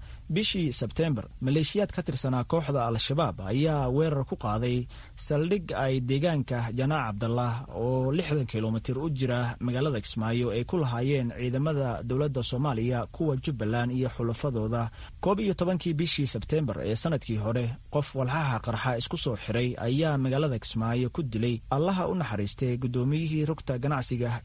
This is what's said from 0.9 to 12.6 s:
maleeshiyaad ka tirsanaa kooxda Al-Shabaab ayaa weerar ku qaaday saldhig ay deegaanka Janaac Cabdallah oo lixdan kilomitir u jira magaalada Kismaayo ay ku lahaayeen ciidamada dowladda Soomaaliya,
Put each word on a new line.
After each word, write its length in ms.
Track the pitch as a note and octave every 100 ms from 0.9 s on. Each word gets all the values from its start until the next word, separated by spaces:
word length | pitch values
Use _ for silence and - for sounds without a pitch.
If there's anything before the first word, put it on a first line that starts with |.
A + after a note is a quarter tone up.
| - E3 A#2+ - -
maleeshiyaad 500 | C3 D3+ D3+ G#3 G3+
ka 80 | -
tirsanaa 420 | D#3+ C3 C3+ B2+
kooxda 420 | A#2 E3 C#3+ C#3 A#2
Al-Shabaab 540 | A2+ - C#3 C#3+ E2+ F#2+
ayaa 420 | B2 D#3 D3 B2+
weerar 360 | C3+ D#3+ C#3
ku 100 | B2+ -
qaaday 500 | A2 G#2+ B2 B2 B2 - - -
saldhig 560 | - D3 E3 G3+ D#3+
ay 280 | G2+ C3+ C3
deegaanka 720 | B2 C3+ E3+ D3+ - B2 A#2
Janaac 320 | A#2+ C3 D#3 A2+
Cabdallah 460 | G2+ A#2 A#2+ B2 A#2 - F2+
oo 340 | A#2 C3 C3
lixdan 340 | D3+ - D3+ B2
kilomitir 520 | A2 A2 A2 - B2+
u 80 | D#3+
jira 460 | C3+ C3 B2 A#2+ A#2
magaalada 400 | A#2+ B2 D3+ A#2+
Kismaayo 500 | - A#2 A2 A#2+ A#2+
ay 140 | G#2+
ku 120 | A#2+ F3+
lahaayeen 520 | C3+ A#2+ C3 C#3+ A#2+ -
ciidamada 640 | B2 C3 D#3 D3 C3 G2+
dowladda 400 | A#2 C3 D3 C3
Soomaaliya, 640 | A#2 B2+